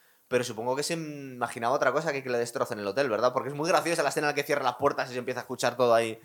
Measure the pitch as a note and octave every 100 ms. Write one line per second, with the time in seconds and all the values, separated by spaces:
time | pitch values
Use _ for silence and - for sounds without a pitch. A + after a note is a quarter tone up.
0 | _ _ - B2 B2 A2 A#2+ C3+ D3 E3
1 | D#3 D3 C#3 B2 A#2+ B2 A#2 C#3+ C#3 C3
2 | D#3+ C#3 C3 A#2+ A#2 C3 A#2+ G#2+ G2+ G#2
3 | C#3 G#2 B2 B2 A#2 C#3+ E3 D#3+ D3 E3
4 | C#3+ D#3 D3 C#3 C#3 C#3 B2+ - C#3 C#3
5 | C3 B2 A#2+ A#2+ A#2 B2 B2+ A#2+ B2 A#2
6 | A2+ A2